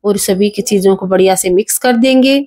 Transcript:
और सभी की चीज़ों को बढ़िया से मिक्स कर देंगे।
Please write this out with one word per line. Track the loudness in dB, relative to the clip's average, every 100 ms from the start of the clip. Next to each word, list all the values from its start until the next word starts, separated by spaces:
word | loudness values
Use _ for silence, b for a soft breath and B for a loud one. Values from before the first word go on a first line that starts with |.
और | -2 -4
सभी | -2 -2 -2
की | -2
चीज़ों | -2 0 2 0
को | 0
बढ़िया | 0 2 0
से | 0
मिक्स | -2 -2 -2
कर | 0 2
देंगे। | 2 2 2 0